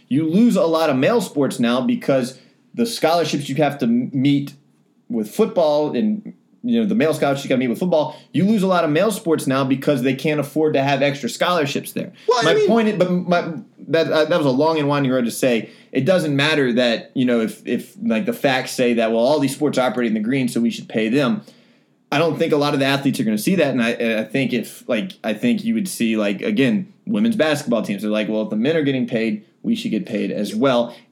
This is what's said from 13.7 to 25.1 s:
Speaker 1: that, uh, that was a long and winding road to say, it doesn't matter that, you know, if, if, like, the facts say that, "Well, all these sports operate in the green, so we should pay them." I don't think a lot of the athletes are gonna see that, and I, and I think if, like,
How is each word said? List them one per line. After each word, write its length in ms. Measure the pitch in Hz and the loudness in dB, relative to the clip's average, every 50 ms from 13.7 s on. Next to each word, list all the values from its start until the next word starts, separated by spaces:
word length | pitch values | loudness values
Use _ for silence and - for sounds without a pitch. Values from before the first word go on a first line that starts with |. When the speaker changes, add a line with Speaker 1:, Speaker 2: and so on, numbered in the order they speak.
| _ - - 143 | _ -16 -6 0
Speaker 1:
that, 220 | 143 165 156 - | 2 2 2 2
uh, 140 | - 156 156 | 2 2 2
that 120 | 151 175 165 | 2 2 2
was 80 | 147 | 2
a 40 | 135 | 2
long 280 | 123 135 156 160 160 156 | 2 4 2 2 2 2
and 100 | 143 139 | 0 0
winding 240 | 143 143 139 127 | 0 2 2 2
road 140 | 131 131 120 | 2 0 0
to 40 | 113 | -2
say, 400 | - - 139 127 117 110 - - - - - - | -2 0 0 2 2 0 -2 -6 -14 -20 -12 -6
it 140 | - 131 135 | -4 -2 2
doesn't 280 | 185 185 175 156 151 139 | 2 2 2 2 0 0
matter 380 | 135 143 156 156 147 135 123 | 2 2 2 2 2 2 2
that, 400 | 113 123 123 120 113 101 - - - | 2 2 2 2 2 -2 -4 -6 -2
you 120 | 131 123 | 0 0
know, 140 | 123 120 117 | 2 2 2
if, 220 | 110 107 - - - | 0 -2 -6 -8 -6
if, 280 | - 120 117 - - - - | -4 -4 -4 -6 -8 -12 -6
like, 220 | 117 113 110 110 95 | -4 -2 -2 0 -2
the 60 | 120 | -4
facts 380 | 117 - - 139 127 131 127 - | -4 -2 0 0 0 0 -2 -4
say 220 | - - 123 120 117 | -2 0 2 2 2
that, 160 | 113 113 113 | 2 0 0
"Well, 80 | 113 113 | 2 2
all 180 | 120 135 151 147 | 2 4 2 2
these 160 | 139 131 135 | 0 0 -2
sports 220 | - 151 135 - | 0 -2 0 0
operate 300 | 135 127 127 - 127 120 110 | 0 0 0 0 0 -2 0
in 60 | 110 | -2
the 60 | 110 | -2
green, 280 | 104 117 135 135 127 117 | -2 -2 -2 -2 -2 -2
so 120 | - 117 | 0 0
we 100 | 117 117 | 0 0
should 180 | 107 - - - | -2 -4 -10 -6
pay 200 | - 113 110 110 | -4 -2 -2 0
them." 320 | 123 147 139 117 107 104 - - - _ _ _ _ _ _ _ _ _ _ - | 0 0 0 0 -2 -4 -6 -12 -20 _ _ _ _ _ _ _ _ _ _ -4
I 80 | 147 147 | 0 0
don't 200 | 170 160 127 - | 0 0 0 0
think 140 | 165 151 | 0 0
a 40 | 156 143 | 2 2
lot 140 | 143 147 147 | 2 2 2
of 60 | 135 | 2
the 60 | 135 | 2
athletes 340 | 135 139 139 139 135 107 - | 2 0 0 0 0 0 0
are 40 | 110 | -2
gonna 120 | 110 107 | -2 -2
see 200 | 104 - - 190 | 0 0 0 2
that, 120 | 170 147 135 | 2 2 2
and 100 | 123 123 | 2 0
I, 80 | 113 117 | 0 0
and 300 | 117 - 117 113 110 107 | 0 -2 -2 -2 0 -2
I 40 | 110 | -4
think 300 | - - 135 131 - 123 | -2 -2 -2 -2 0 -2
if, 340 | 113 101 - - - - - | -2 -4 -6 -12 -12 -6 -4
like, 240 | 120 107 95 92 | -2 -2 -4 -6